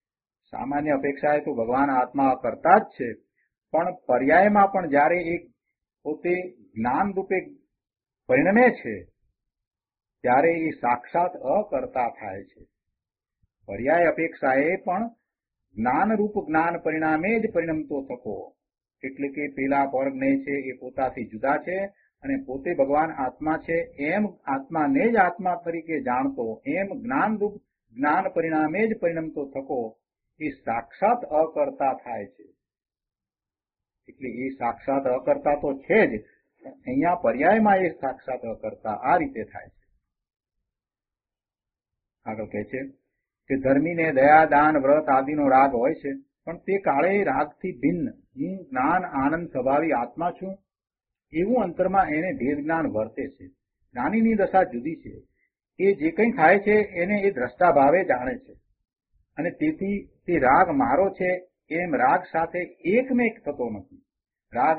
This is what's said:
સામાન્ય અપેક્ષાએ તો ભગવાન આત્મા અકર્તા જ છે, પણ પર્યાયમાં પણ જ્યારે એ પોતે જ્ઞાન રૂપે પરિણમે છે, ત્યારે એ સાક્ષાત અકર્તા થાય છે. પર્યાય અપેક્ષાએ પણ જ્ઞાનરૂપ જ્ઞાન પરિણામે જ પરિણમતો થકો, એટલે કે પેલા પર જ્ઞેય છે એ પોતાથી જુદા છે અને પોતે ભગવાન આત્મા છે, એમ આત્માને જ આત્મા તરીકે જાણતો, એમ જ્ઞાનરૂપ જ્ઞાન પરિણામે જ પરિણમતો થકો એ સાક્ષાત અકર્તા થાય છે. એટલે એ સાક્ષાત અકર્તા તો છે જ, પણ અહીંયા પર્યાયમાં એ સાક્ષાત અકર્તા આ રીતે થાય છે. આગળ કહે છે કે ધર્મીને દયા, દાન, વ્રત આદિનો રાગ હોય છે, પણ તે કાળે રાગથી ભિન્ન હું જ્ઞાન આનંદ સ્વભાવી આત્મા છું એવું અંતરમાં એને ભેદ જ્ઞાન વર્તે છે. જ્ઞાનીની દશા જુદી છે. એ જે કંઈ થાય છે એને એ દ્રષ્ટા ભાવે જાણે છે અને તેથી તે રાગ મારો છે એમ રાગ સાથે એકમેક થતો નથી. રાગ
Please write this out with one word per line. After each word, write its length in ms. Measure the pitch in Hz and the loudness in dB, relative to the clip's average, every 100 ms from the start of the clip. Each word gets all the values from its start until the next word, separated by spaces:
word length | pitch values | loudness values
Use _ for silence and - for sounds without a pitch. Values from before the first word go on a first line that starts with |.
| _ _ _ _ _ | _ _ _ _ _
સામાન્ય 400 | 117 127 143 151 | -10 -6 -4 -2
અપેક્ષાએ 460 | 139 143 139 147 147 | -2 -2 -2 0 0
તો 100 | 151 | -2
ભગવાન 360 | 117 113 127 139 | -4 -2 0 2
આત્મા 400 | 127 127 139 135 | 2 0 2 2
અકર્તા 480 | - 120 - 160 202 | 2 -2 -2 4 4
જ 100 | - | 4
છે, 200 | - 110 87 _ _ _ _ _ | -8 -10 -10 _ _ _ _ _
પણ 220 | 156 180 175 | -2 -2 -6
પર્યાયમાં 680 | - 123 135 170 202 208 196 | 0 2 4 6 6 6 4
પણ 200 | 196 170 | 2 2
જ્યારે 280 | 143 156 175 165 | 4 4 2 -2
એ 100 | 170 - _ _ _ _ _ 143 | -6 -8 _ _ _ _ _ -8
પોતે 300 | 151 175 180 180 - - | -6 -2 -2 -4 -14 -16
જ્ઞાન 380 | 110 120 147 202 | -4 -2 0 0
રૂપે 240 | 185 190 185 151 - _ _ _ _ _ _ - | -2 -2 -4 -4 -18 _ _ _ _ _ _ 0
પરિણમે 380 | 127 165 214 247 | 2 4 6 6
છે, 240 | - 123 101 - _ _ _ _ _ _ _ _ _ _ _ | 4 -8 -10 -14 _ _ _ _ _ _ _ _ _ _ _
ત્યારે 300 | 123 127 165 170 | 2 4 4 2
એ 100 | 160 - | -2 -4
સાક્ષાત 560 | 120 123 - 165 180 - 127 | -2 -2 -2 0 0 -2 -2
અકર્તા 600 | 185 214 131 127 127 117 | -2 0 -4 -4 -4 -4
થાય 320 | - 107 98 98 | -4 -12 -12 -14
છે. 160 | _ - _ _ _ _ _ _ _ _ _ - | _ -20 _ _ _ _ _ _ _ _ _ -14
પર્યાય 440 | 101 127 170 165 | -6 0 2 2
અપેક્ષાએ 680 | 156 160 - 139 135 156 - | 0 -4 -2 0 2 2 -2
પણ 340 | - 185 120 - _ _ _ _ _ 101 | -4 -4 -4 -10 _ _ _ _ _ -4
જ્ઞાનરૂપ 600 | 117 143 208 214 208 208 | -2 0 0 0 0 -2
જ્ઞાન 340 | 151 156 170 175 | -2 0 0 -2
પરિણામે 500 | 160 160 156 156 185 | -4 -2 0 0 0
જ 140 | 226 220 | 0 0
પરિણમતો 460 | 170 165 156 151 143 | -2 -2 -4 -4 -8
થકો, 360 | 135 123 113 95 87 _ _ _ _ _ | -8 -10 -10 -10 -12 _ _ _ _ _
એટલે 240 | 131 135 139 | -14 -8 -8
કે 140 | 143 143 | -6 -8
પેલા 320 | 135 135 139 135 | -4 -2 0 0
પર 200 | 131 135 | 0 -2
જ્ઞેય 300 | 131 135 135 | -2 0 0
છે 160 | 143 143 | -2 -6
એ 100 | 131 127 | -6 -12
પોતાથી 520 | 127 - 127 135 104 | -12 -6 -6 -6 -12
જુદા 300 | 110 131 147 | -6 -2 -2
છે 180 | - 185 202 _ _ _ | -4 -6 -8 _ _ _
અને 120 | 139 135 | -6 -6
પોતે 280 | 131 135 170 | -6 -8 -6
ભગવાન 380 | 151 135 147 160 | 0 0 2 0
આત્મા 460 | 147 127 - 156 160 | -2 -8 -6 -4 -4
છે, 180 | - 165 170 - | -2 -4 -4 -6
એમ 200 | 147 196 202 - - | -4 -2 -4 -6 -6
આત્માને 580 | 139 - 165 147 135 220 | -6 -4 -2 0 2 2
જ 100 | 226 | 4
આત્મા 440 | 180 - 180 175 | 2 2 -4 -4
તરીકે 360 | 175 165 160 156 | -6 -8 -6 -6
જાણતો, 420 | 127 123 139 135 113 110 135 | -2 -2 -2 -4 -8 -8 -6
એમ 200 | 165 196 147 | -4 -4 -8
જ્ઞાનરૂપ 600 | 117 135 202 214 208 - _ _ _ 113 | -4 -2 0 0 -4 -6 _ _ _ -4
જ્ઞાન 300 | 147 175 190 | 0 0 -2
પરિણામે 500 | 175 165 156 156 185 | -2 -2 0 0 0
જ 180 | 220 214 | -2 0
પરિણમતો 420 | 175 165 160 151 139 | -2 -2 -6 -8 -8
થકો 340 | 135 135 135 113 - _ _ _ - | -10 -6 -6 -6 -10 _ _ _ -10
એ 120 | 151 - | -8 -8
સાક્ષાત 640 | - 117 - - 196 240 - | -6 -6 -6 -2 0 0 0
અકર્તા 600 | 151 160 151 139 - 135 123 | 0 0 0 -4 0 -2 -2
થાય 320 | 123 113 101 | -8 -10 -10
છે. 180 | _ - _ _ _ _ _ _ _ _ _ _ _ _ _ _ _ _ | _ -20 _ _ _ _ _ _ _ _ _ _ _ _ _ _ _ _
એટલે 220 | - 127 117 | -14 -12 -8
એ 80 | 135 | -8
સાક્ષાત 540 | 135 160 - - 135 135 | -6 -6 -6 -2 -2 0
અકર્તા 500 | 131 139 143 151 147 | -2 0 0 0 0
તો 100 | 147 135 | -2 -6
છે 200 | - 208 | 0 4
જ, 120 | 185 107 - _ _ _ - | 4 0 -12 _ _ _ -20
પણ 120 | - | -18
અહીંયા 420 | 131 135 170 180 | -6 0 0 2
પર્યાયમાં 600 | 120 123 160 220 214 190 180 | 0 2 2 4 4 4 2
એ 40 | - | -2
સાક્ષાત 460 | 131 127 - 123 117 | -8 -8 -8 -8 -8
અકર્તા 520 | 110 110 101 110 104 | -8 -10 -10 -8 -6
આ 160 | 131 175 | 0 2
રીતે 260 | 139 120 104 | 0 -6 -12
થાય 240 | - - | -14 -20
છે. 160 | _ _ _ _ _ _ _ _ _ _ _ _ _ _ _ _ _ _ _ _ _ _ _ _ _ 113 | _ _ _ _ _ _ _ _ _ _ _ _ _ _ _ _ _ _ _ _ _ _ _ _ _ -12
આગળ 240 | 110 107 | -10 -8
કહે 120 | 107 | -8
છે 160 | 107 131 135 - _ _ _ _ - | -8 -8 -10 -16 _ _ _ _ -4
કે 60 | 135 | -2
ધર્મીને 500 | 131 139 160 170 160 | 2 2 2 -2 0
દયા, 380 | 131 143 156 156 | 4 8 8 8
દાન, 260 | 147 151 151 | 6 4 4
વ્રત 320 | 135 151 147 | 4 4 4
આદિનો 360 | 135 139 151 143 | 2 2 0 4
રાગ 240 | 131 139 | 6 6
હોય 220 | 113 131 160 | 4 0 -2
છે, 160 | 143 139 - _ | -6 -10 -12 _
પણ 160 | - 170 | -12 -12
તે 160 | - 196 | -4 -2
કાળે 340 | 175 139 175 202 | 0 2 2 2
રાગથી 540 | 170 139 151 - - 120 | 0 0 -4 -6 -10 -2
ભિન્ન 260 | 139 175 123 - _ | -2 -2 -4 -8 _
હું 220 | 127 165 190 | -10 -8 -8
જ્ઞાન 420 | 151 127 143 180 180 | -8 -2 0 0 -2
આનંદ 320 | 139 139 165 170 | -2 -2 -2 -4
સ્વભાવી 460 | 135 127 143 160 | -4 0 0 2
આત્મા 380 | 120 123 - 175 | -2 -4 -6 -6
છું 220 | - 185 190 _ _ _ _ _ _ _ | -6 -12 -12 _ _ _ _ _ _ _
એવું 300 | 156 196 247 | -4 0 0
અંતરમાં 480 | 185 160 185 190 175 | 0 0 0 2 2
એને 180 | 151 185 | 0 -2
ભેદ 260 | 143 127 143 | -2 -2 -2
જ્ઞાન 280 | 147 165 147 | -2 -2 -2
વર્તે 360 | 110 110 - - | -2 -4 -6 -10
છે. 180 | - 90 _ _ _ _ 120 | -10 -20 _ _ _ _ -6
જ્ઞાનીની 400 | 143 220 226 214 | -2 2 2 2
દશા 300 | 185 185 180 | 2 2 2
જુદી 320 | 120 135 160 | -2 -8 -10
છે. 140 | - - _ _ _ _ _ - | -12 -18 _ _ _ _ _ -2
એ 80 | 190 151 | 0 2
જે 140 | 156 | -2
કંઈ 240 | 165 226 180 | 0 0 4
થાય 240 | 160 202 | 6 6
છે 160 | 208 214 202 180 | 4 2 2 -4
એને 220 | 180 208 | -2 0
એ 100 | 196 | 0
દ્રષ્ટા 440 | 196 123 - 180 143 | -2 -6 2 4 6
ભાવે 260 | 139 175 | 6 4
જાણે 320 | 175 123 127 120 | 2 -2 -2 -8
છે 160 | - - _ _ _ _ _ _ _ - | -12 -20 _ _ _ _ _ _ _ -8
અને 120 | 170 | -8
તેથી 460 | - 156 156 196 202 - _ | -2 -4 -2 -4 -4 -8 _
તે 120 | - 170 | -2 2
રાગ 280 | 127 151 185 | 4 4 4
મારો 340 | 139 117 147 196 | 2 2 2 0
છે 180 | - 180 180 - _ - | 0 -4 -4 -8 _ -8
એમ 200 | 160 175 135 | -6 -2 2
રાગ 260 | 160 180 - | 2 2 0
સાથે 360 | 160 165 175 175 - 165 | -4 -4 -4 -8 -8 0
એકમેક 460 | 226 262 247 233 - | 0 2 0 -2 -4
થતો 300 | 147 139 117 | -10 -6 -6
નથી. 340 | 101 - - _ _ _ _ _ | -8 -14 -20 _ _ _ _ _
રાગ 240 | 117 147 | -2 0